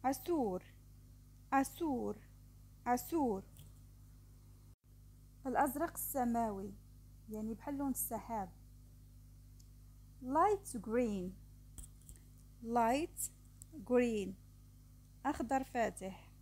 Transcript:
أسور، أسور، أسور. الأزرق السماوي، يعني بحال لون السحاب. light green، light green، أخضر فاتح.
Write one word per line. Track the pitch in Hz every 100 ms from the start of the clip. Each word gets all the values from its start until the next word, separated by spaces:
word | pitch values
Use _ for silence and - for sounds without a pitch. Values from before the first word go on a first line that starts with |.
| 262
أسور، | 285 - 339 226 180 - - - - - - - - -
أسور، | 269 269 - 330 247 208 208 - - - - - - 233
أسور. | 247 - 330 262 196 - - - - - - - - - - - - - - - - - - - - 269
الأزرق | 247 277 269 330
السماوي، | - - 277 240 233 226 196 202 202 - - - - -
يعني | 214 220
بحال | 226 - 277
لون | 277
السحاب. | 254 - 220 - 226 185 - - - - - - - - - - - - - - - - -
light | 254 294 392 403 - 240
green، | 202 233 240 202 180 185 - - - - - - - - - - - -
light | 226 240 226 269 339 - - - - - - 320 202
green، | 247 240 220 190 190 - - - - - - - - 262
أخضر | 294 233 269
فاتح. | 262 247 220 180 190 180 - -